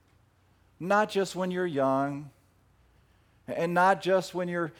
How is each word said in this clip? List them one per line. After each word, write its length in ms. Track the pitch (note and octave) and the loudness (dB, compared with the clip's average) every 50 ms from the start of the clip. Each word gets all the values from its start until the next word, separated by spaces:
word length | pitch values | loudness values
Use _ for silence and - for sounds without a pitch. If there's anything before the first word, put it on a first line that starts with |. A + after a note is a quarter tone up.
| _ _ _ _ _ _ _ _ _ _ _ _ _ _ _ - | _ _ _ _ _ _ _ _ _ _ _ _ _ _ _ -6
not 300 | D#3 F#3 G3+ G#3 G#3+ G#3 | -2 2 2 2 2 2
just 260 | - G3 F#3+ F3 - | 0 -2 -2 -2 -2
when 160 | F3+ F#3 F#3 | -4 -4 -2
you're 160 | F3+ F3+ F#3 | -2 -2 -2
young, 600 | F3+ D3 C#3 C3+ C3+ C3+ C3+ C#3 C#3+ C#3+ C#3+ D3+ C#3 - _ _ _ _ _ _ _ _ _ _ _ _ _ _ _ _ _ _ _ _ _ _ - | -2 0 2 2 2 2 2 0 -2 -4 -8 -10 -14 -20 _ _ _ _ _ _ _ _ _ _ _ _ _ _ _ _ _ _ _ _ _ _ -8
and 240 | - - E3+ F3 F3 | -4 -4 -2 0 2
not 280 | F3 F3+ F#3+ G3 - | 4 4 4 4 2
just 320 | - F3 F#3+ F#3 F3 - - | 2 2 2 2 0 -2 -6
when 140 | F3+ F3+ | -6 -4
you're 240 | F3 F3 F3 E3+ D3+ - | -4 -2 -4 -4 -4 -8